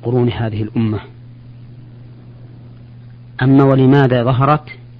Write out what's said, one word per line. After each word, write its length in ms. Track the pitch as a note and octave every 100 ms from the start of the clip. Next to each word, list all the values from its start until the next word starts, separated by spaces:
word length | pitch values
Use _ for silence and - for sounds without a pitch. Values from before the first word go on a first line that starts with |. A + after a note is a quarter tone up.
قرون 260 | A#2 B2 A#2+
هذه 340 | A2+ A2+ G#2+
الأمة. 360 | G#2+ A#2+ A2 G#2+ - - - - - - - - - - - - - - - - - - - - - - - -
أما 220 | C3 C3+
ولماذا 600 | C#3 C3 C3 C#3+ C3 B2
ظهرت، 460 | A#2+ B2 C3+ D3+ - - -